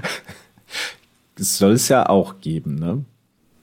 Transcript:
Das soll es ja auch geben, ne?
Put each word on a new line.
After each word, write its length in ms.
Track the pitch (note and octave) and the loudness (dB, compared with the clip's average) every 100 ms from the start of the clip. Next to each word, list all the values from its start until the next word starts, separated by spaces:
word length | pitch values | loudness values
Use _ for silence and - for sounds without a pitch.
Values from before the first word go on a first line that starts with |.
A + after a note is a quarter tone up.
| - - - - _ _ _ - - - _ _ _ - | -8 -10 -14 -20 _ _ _ -10 -10 -12 _ _ _ -8
Das 200 | G2 - | -4 2
soll 160 | G2 | 4
es 160 | A#2+ - | 4 4
ja 180 | C3 - | 2 4
auch 320 | G2 - - | 2 2 -6
geben, 340 | D#2+ D#2+ D#2 C#2+ | -6 -6 -6 -6
ne? 280 | E2+ C3 C#3 _ _ _ _ _ | -4 -6 -8 _ _ _ _ _